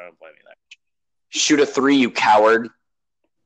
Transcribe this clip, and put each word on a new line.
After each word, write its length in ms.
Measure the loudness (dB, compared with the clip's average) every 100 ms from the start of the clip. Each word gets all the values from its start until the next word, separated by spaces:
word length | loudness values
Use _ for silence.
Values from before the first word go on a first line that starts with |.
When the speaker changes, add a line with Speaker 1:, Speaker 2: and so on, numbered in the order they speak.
Speaker 1:
don't 160 | -20 _
blame 140 | -20 _
you 80 |
there. 100 | _ -20 _ -20 _ _ _ _ _
Speaker 2:
Shoot 320 | -6 -2 0
a 60 | 0
three, 300 | -2 0 0
you 140 | 0
coward. 600 | -2 2 2 4 2 -2 _ _ _ _ _ _ _